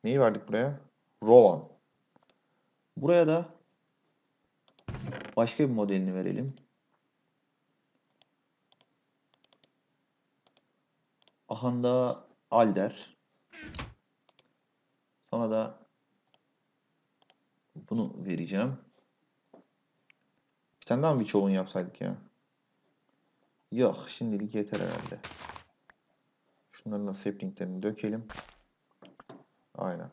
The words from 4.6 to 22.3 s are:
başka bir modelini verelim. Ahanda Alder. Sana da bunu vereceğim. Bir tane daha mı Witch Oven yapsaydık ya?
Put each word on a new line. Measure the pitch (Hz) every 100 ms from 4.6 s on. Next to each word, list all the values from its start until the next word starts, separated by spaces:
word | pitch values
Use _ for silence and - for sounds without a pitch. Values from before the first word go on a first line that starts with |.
| _ _ - - 135 - - -
başka | 120 - 143
bir |
modelini | 113 101 95 95 92
verelim. | 92 95 135 135 _ _ _ _ _ _ _ _ _ _ _ _ _ _ _ _ - _ _ _ _ _ _ _ _ _ _ _ _ _ _ _ _ _ _ _ _ _ _ _ _ _ _ _ _ _ - _ _
Ahanda | 110 123 123 123 127 123 - - _ _
Alder. | 113 113 98 101 - - _ _ _ _ - - 57 - 57 _ _ _ - _ _ _ _ _ _ _ _ _
Sana | 117 113
da | 110 107 - - _ _ _ _ _ _ _ _ _ _ _ _ _ _ - _ _ _ -
bunu | - 113 107 - 92
vereceğim. | 85 82 95 123 135 - _ _ _ _ _ _ - _ _ _ _ _ _ _ _ _ _ _ _
Bir | -
tane | 139
daha | 160
mı | 139
Witch | 101 104
Oven | 98
yapsaydık | 95 92 95 90 -
ya? | 95 98 -